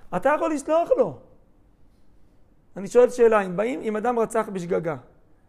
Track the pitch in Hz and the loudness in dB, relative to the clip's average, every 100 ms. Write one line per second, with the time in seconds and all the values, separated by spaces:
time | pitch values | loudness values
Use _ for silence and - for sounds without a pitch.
0 | - 185 269 311 330 302 - 320 339 494 | -8 -2 0 0 0 -2 0 0 2 2
1 | 196 120 - - _ _ _ _ - _ | 2 -4 -18 -20 _ _ _ _ -20 _
2 | - - - _ _ _ _ 175 196 240 | -20 -20 -20 _ _ _ _ -14 0 4
3 | 247 - 233 214 190 175 233 302 220 214 | 4 4 4 4 0 -4 -4 -4 -6 -4
4 | 233 233 220 226 214 190 170 185 165 127 | -2 -2 -2 -2 -4 -6 -4 -4 -4 -8
5 | - _ _ _ | -12 _ _ _